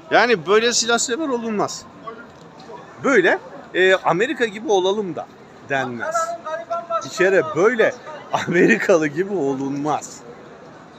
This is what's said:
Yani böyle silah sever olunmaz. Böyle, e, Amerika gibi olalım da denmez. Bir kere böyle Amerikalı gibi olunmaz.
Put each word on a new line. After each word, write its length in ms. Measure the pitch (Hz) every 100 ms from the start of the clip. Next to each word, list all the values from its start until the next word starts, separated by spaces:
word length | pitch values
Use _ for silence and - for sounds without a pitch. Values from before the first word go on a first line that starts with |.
| -
Yani 360 | 160 240 202 151
böyle 260 | 214 233
silah 260 | 208 226 233
sever 300 | 262 240 302
olunmaz. 560 | 240 226 202 139 - - - 226 226 - - - - - - - -
Böyle, 340 | 196 240 180 349 - - -
e, 200 | 180 185
Amerika 500 | 185 135 170 254 262
gibi 240 | 226 208 220
olalım 480 | 196 185 214 190 131
da 100 | - - - - -
denmez. 480 | 135 127 120 622 659 659 679 - 640 - 339 330 330
Bir 60 | 139
kere 320 | - 185 190 - 147
böyle 380 | 208 233 160 - - - -
Amerikalı 760 | 135 - 175 170 202 - 170 151
gibi 260 | 143 196
olunmaz. 880 | 190 139 135 139 143 147 139 - - 120 - - - - - -